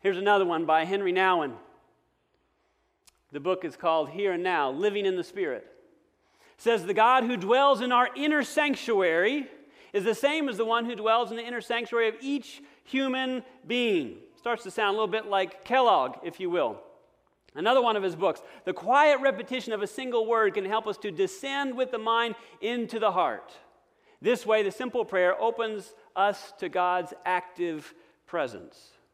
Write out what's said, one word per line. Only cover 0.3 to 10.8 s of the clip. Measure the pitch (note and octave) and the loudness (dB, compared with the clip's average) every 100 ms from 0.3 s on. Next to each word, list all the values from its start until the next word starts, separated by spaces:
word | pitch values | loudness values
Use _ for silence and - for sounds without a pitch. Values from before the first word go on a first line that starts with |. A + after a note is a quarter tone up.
| G3+ F#3+ | 4 4
one | E3 | 0
by | E3 D#3+ | 2 2
Henry | E3 G3 F#3+ | 2 -2 0
Nouwen. | F3+ F#3+ F#3 D3 A2+ - _ _ _ _ _ _ _ _ _ _ _ _ _ _ _ _ | 2 4 4 0 -8 -18 _ _ _ _ _ _ _ _ _ _ _ _ _ _ _ _
The | C#3+ | -8
book | D3 F#3 | -2 -2
is | E3+ - | -4 -4
called | F3 D#3+ D3 | 0 0 0
Here | D#3+ G3+ | -2 -2
and | F3 | 0
Now, | F3+ F3 C3+ | 0 0 0
Living | C3+ G#3 G3+ | 0 0 0
in | G3 F#3 | -2 -2
the | |
Spirit. | E3 G3 E3+ A#2+ - - _ _ _ _ _ _ _ _ | -4 -4 -4 -4 -10 -20 _ _ _ _ _ _ _ _
It | |
says, | A3+ A#3 F3 | 0 0 0
"The | |
God | G3+ A3+ B3+ | 4 6 6
who | A#3 B3 | 2 -2
dwells | F#3+ B3 C#4 B3+ | 2 4 6 4
in | B3 | 2
our | B3 B3 - | 2 2 0
inner | D4 D4+ | 0 0
sanctuary | C4 - D4 C4+ - G#3+ F3+ E3 G3 C#4+ C4 - - _ - | 0 0 0 -2 0 2 2 4 2 0 -6 -14 -20 _ -6
is | G3+ | -4
the | G3 | -2
same | A3 C#4 D#4 C#4+ | 0 0 0 -2
as | G3+ | -2
the | |
one | A3+ A3+ | 0 0